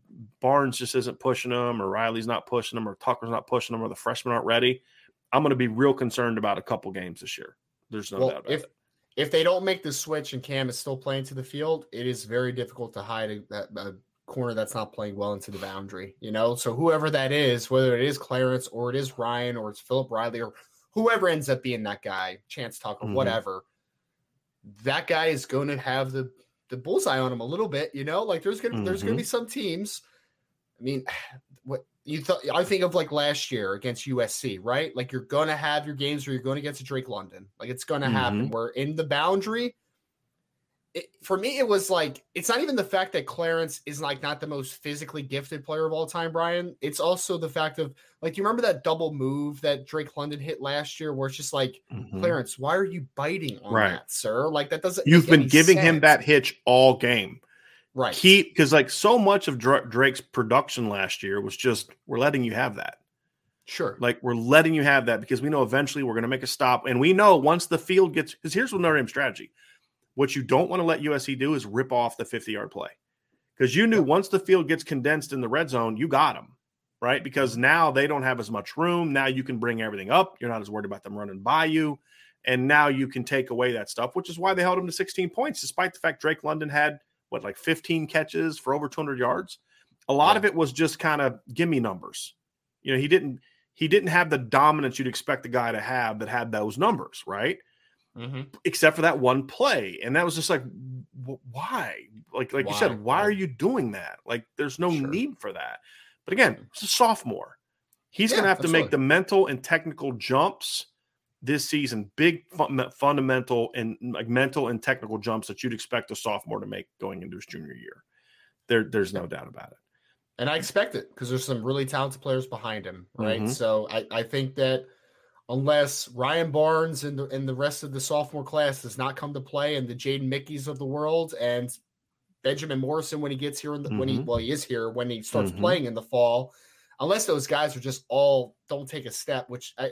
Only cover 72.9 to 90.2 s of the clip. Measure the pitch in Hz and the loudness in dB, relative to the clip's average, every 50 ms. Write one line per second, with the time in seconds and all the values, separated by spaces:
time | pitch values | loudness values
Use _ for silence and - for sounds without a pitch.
72.9 | - _ _ _ _ _ _ _ _ _ _ _ _ - 135 127 113 170 220 233 | -14 _ _ _ _ _ _ _ _ _ _ _ _ 2 2 4 4 4 4 6
73.9 | 226 208 156 131 156 190 196 - - 185 190 - 185 185 165 135 160 160 - - | 6 6 6 6 4 4 4 2 0 0 4 4 4 4 4 2 -2 -2 -2 -4
74.9 | 156 135 120 143 156 156 143 - 139 131 123 113 120 151 170 143 127 123 117 113 | -4 -2 0 0 0 0 -2 -4 -6 -4 -2 0 0 0 0 0 0 0 0 0
75.9 | 110 107 143 165 135 135 151 143 - - - - _ _ _ _ _ _ _ _ | 0 -2 -2 2 4 4 4 4 2 -2 -10 -18 _ _ _ _ _ _ _ _
76.9 | _ _ - 120 135 139 - 143 123 139 135 127 110 117 123 135 156 170 165 156 | _ _ 0 0 0 0 0 -2 0 0 0 0 2 2 4 6 6 6 6 4
77.9 | 131 135 143 147 151 143 131 131 127 120 110 107 113 104 101 - - 147 160 175 | 4 4 2 2 2 0 0 0 -2 -2 -4 -6 -6 -8 -8 -6 -4 -2 0 0
78.9 | 175 175 170 156 139 139 135 135 131 131 131 131 127 113 113 120 117 113 113 110 | 2 0 0 0 0 0 0 0 0 -2 -4 -4 -4 -4 -2 -2 -2 -2 -4 -4
79.9 | 104 98 95 98 135 175 190 190 - - 123 120 117 110 104 101 104 107 101 98 | -6 -6 0 4 4 4 4 4 -2 -8 -6 -6 -6 -6 -6 -8 -8 -8 -8 -8
80.9 | 98 98 - 101 101 104 104 101 95 95 98 117 143 160 160 160 156 160 156 151 | -10 -12 -12 -12 -10 -10 -10 -10 -12 -6 0 2 4 4 4 4 2 2 0 0
81.9 | 143 - _ _ _ _ - _ _ _ - 127 127 127 127 135 147 147 147 147 | -2 -6 _ _ _ _ -20 _ _ _ -2 0 0 2 4 6 6 8 6 6
82.9 | 139 131 135 - - 127 120 - 139 135 131 131 131 113 123 127 120 113 101 - | 4 2 -2 -2 -4 -6 -4 0 0 0 0 0 0 0 0 0 0 -2 -4 -6
83.9 | - - 117 131 - 185 - - 165 170 175 190 190 180 175 180 185 185 185 175 | -6 -4 -4 -4 -4 -4 -6 -6 -6 -2 0 0 2 2 2 2 2 2 0 -2
84.9 | 160 - 185 190 - - 185 175 - - 254 302 269 - - 131 - - 180 185 | -2 -4 -4 -4 -2 -2 -2 -2 -2 -2 -2 -2 -4 -6 -8 -6 -2 -2 -2 -2
85.9 | - - - 165 156 - - 156 160 156 - 151 156 156 156 147 143 147 147 151 | -2 -2 -2 -2 -2 0 0 -2 -2 0 -2 -4 -4 -2 -4 -2 2 2 2 2
86.9 | 147 139 _ _ _ _ _ _ 127 123 110 104 101 - - 165 160 160 - - | 0 -4 _ _ _ _ _ _ -8 -8 -6 -8 -10 -4 -2 -2 -2 0 -2 -2
87.9 | 170 160 156 156 - 156 156 156 - 165 165 160 156 - - 131 139 147 147 139 | -2 -2 -2 0 0 0 0 0 -2 -2 -2 -2 -4 -4 -4 -2 -2 -2 -2 -4
88.9 | - - 156 143 139 123 123 120 147 175 185 - - - _ _ _ _ _ _ | -6 -6 -6 -4 -2 0 0 0 0 -2 -4 -8 -14 -20 _ _ _ _ _ _
89.9 | _ _ _ - 139 143 | _ _ _ 0 2 6